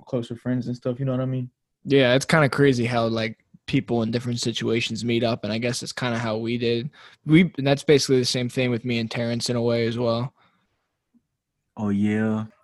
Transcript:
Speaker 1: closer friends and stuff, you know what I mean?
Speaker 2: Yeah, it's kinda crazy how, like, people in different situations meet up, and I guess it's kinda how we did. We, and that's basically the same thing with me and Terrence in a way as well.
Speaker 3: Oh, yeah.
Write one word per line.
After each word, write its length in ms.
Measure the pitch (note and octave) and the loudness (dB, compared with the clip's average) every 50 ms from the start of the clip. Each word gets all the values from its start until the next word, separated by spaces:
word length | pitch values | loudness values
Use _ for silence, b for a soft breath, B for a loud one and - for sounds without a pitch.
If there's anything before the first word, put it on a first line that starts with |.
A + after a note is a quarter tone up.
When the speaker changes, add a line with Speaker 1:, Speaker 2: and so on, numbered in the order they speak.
| - | -12
Speaker 1:
closer 300 | - - B2 A#2 - A#2 | -6 -6 -6 -6 -6 -10
friends 320 | A2+ - B2 B2+ B2+ G#2+ | -10 -6 -4 -4 -4 -4
and 80 | A2 B2 | -6 -8
stuff, 240 | - - C3 B2 B2 | -6 -6 -6 -6 -4
you 60 | C#3 | -4
know 80 | C3 B2+ | -4 -2
what 80 | B2+ | -2
I 40 | C3 | -2
mean? 240 | C3 C3 C3 B2+ B2 _ _ _ _ _ _ - | -4 -4 -6 -6 -8 _ _ _ _ _ _ -2
Speaker 2:
Yeah, 280 | C3+ C3+ C#3 C3 A#2+ B2 | 4 4 6 6 6 4
it's 100 | C3 - | 2 2
kinda 240 | - - D#3+ D3 C3 | 2 4 4 4 4
crazy 360 | - - C#3+ C#3 C3 A#2+ A#2 | 4 4 4 4 4 2 0
how, 220 | A#2 B2 A#2 A#2 | 0 0 0 0
like, 360 | A2+ A2+ A2+ A2 A2+ A2 _ _ _ _ - - | 0 -2 -2 -4 -4 -6 _ _ _ _ -20 -8
people 360 | - - C3+ - - A#2+ A#2 A2+ | -2 -2 -2 0 0 -2 -2 0
in 80 | A2 | 0
different 280 | A2+ A#2+ A#2+ B2 A#2+ A#2+ | -2 -4 -4 -4 -6 -4
situations 640 | - A#2+ A2 - A2+ A2+ A2+ A#2 A2 - A2+ G#2 G#2+ | -4 -4 -4 -4 -2 -2 -2 -2 -2 -4 -6 -6 -4
meet 180 | A#2 A#2 A#2 A#2+ | -2 0 0 0
up, 200 | A2+ A#2 A#2 - | 0 -2 -2 -4
and 80 | G#2 | -6
I 60 | G#2+ | -6
guess 240 | A2+ A#2+ A#2+ B2 - A#2+ | -4 -4 -4 -4 -6 -8
it's 80 | - | -8
kinda 260 | - - C3 B2 A#2 | -8 -4 -4 -4 -2
how 200 | A2+ A#2+ A2+ G#2+ | -2 -4 -4 -4
we 200 | A2 A2+ A2+ A#2+ | -4 -4 -4 -4
did. 320 | A#2+ A#2+ A#2 A#2+ A#2 A#2 D3 B B B B B B - | -2 0 0 0 -2 -4 -8 B B B B B B 0
We, 260 | D3 D#3 E3 F#3+ D#3+ - | 4 6 6 6 4 0
and 80 | - C3+ | -2 2
that's 180 | C#3 C#3+ C3+ - | 2 2 2 4
basically 360 | - D3+ C3+ - - C3+ B2+ | 4 4 4 6 4 2 2
the 60 | B2 | 2
same 240 | - - B2+ B2 B2 | 0 -2 -2 -2 -2
thing 200 | - C3+ B2+ B2 | -2 -2 0 0
with 140 | B2 A2+ - | -2 -2 -2
me 140 | B2 A#2+ A#2 | -2 -2 -2
and 100 | A2+ A2 | -2 -4
Terrence 400 | - B2 A#2 A#2 A#2+ A#2 - - | -4 -4 -4 -4 -4 -4 -4 -2
in 60 | B2 | -2
a 60 | A#2+ | 0
way 260 | A#2 A#2+ A#2 A#2 A#2 | 0 0 0 0 0
as 100 | A2+ A2+ | 0 -2
well. 360 | A#2 B2 A#2 A#2 A#2 A#2+ C3 _ _ _ _ _ _ _ _ _ _ _ _ _ _ _ _ _ _ _ _ _ _ _ _ _ _ _ _ - | -2 -2 0 0 -2 -2 -6 _ _ _ _ _ _ _ _ _ _ _ _ _ _ _ _ _ _ _ _ _ _ _ _ _ _ _ _ -10
Speaker 3:
Oh, 140 | - G#2+ G#2 | -4 -2 -2
yeah. 560 | G2+ G2+ G#2 G#2+ G#2+ G#2+ A2 A2 A2 G#2+ A2 A2 _ _ | 0 2 2 2 2 0 0 0 0 -2 -4 -8 _ _